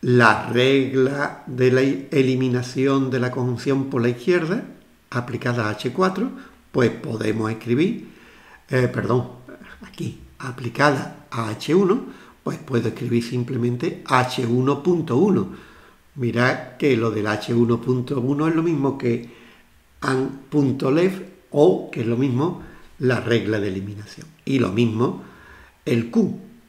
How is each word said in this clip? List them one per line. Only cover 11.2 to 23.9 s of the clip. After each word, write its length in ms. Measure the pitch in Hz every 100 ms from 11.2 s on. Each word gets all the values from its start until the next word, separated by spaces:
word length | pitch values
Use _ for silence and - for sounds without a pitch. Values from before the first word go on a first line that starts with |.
| -
a 180 | - 113
H 240 | 113 -
uno, 320 | 165 196 233 - - - -
pues 140 | - -
puedo 320 | - 131 110
escribir 340 | - 117 120
simplemente 800 | 117 123 120 127 120 123 165 185 -
H 400 | 131 123 - 120
uno 360 | 123 131 143
punto 340 | 170 175 - 120
uno. 300 | 196 160 95 - - - - _ _ -
Mirad 640 | 120 110 123 160 - -
que 200 | 147 120
lo 120 | 113
del 180 | 107 104
H 260 | 107 -
uno 260 | 117 117 120
punto 400 | 120 127 123 143
uno 280 | 123 143 156
es 80 | 165
lo 80 |
mismo 340 | 165 156 135 131
que 320 | 123 117 - - - - _ _ _ _
an 400 | - 131 135 - -
punto 420 | 151 135 120 139
left 300 | 147 180 190 - - _
o, 380 | 143 160 185 -
que 100 | -
es 60 | 113
lo 100 | 117
mismo, 440 | 135 123 160 180 - - - -
la 200 | 127 120
regla 400 | - 117 98 110
de 100 | 101
eliminación. 580 | 95 98